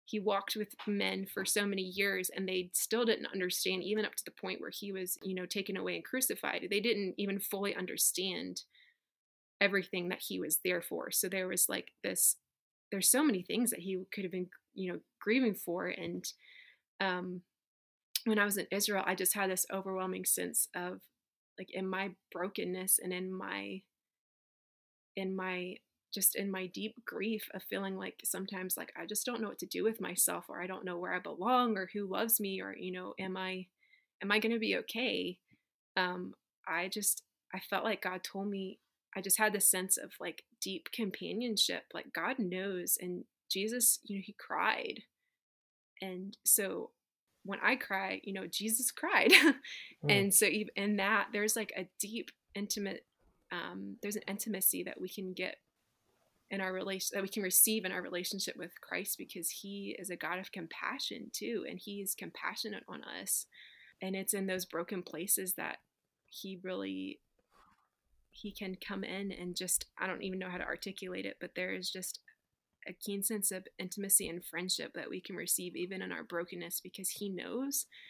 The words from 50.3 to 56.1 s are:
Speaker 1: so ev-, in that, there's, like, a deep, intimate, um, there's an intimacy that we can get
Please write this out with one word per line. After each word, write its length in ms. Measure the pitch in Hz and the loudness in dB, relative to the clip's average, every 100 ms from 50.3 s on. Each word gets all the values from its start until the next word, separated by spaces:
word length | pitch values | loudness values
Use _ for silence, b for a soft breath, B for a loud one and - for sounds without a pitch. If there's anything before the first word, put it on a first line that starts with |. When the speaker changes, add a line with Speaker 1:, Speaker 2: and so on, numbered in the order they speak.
Speaker 1:
so 120 | - 202 | 6 6
ev-, 240 | 208 214 - | 4 0 -2
in 200 | 202 208 | 0 2
that, 320 | 196 214 196 | 4 4 2
there's, 220 | 208 214 | 0 2
like, 180 | 226 208 - | 2 -2 -6
a 100 | 185 _ | -8 _
deep, 300 | 202 226 - - _ | -6 -6 -8 -14 _
intimate, 500 | 202 208 - 196 196 - _ _ _ _ | -6 -4 -2 -2 -4 -10 _ _ _ _
um, 440 | 175 180 185 196 196 | -6 -4 -6 -8 -6
there's 140 | 202 202 | -4 -4
an 60 | - | -4
intimacy 560 | 202 226 190 - 180 | -4 -2 2 2 2
that 140 | 185 - | -4 -6
we 80 | 185 | -6
can 240 | - 185 | -6 -6
get 220 | 180 185 - _ _ _ _ _ | -4 -4 -6 _ _ _ _ _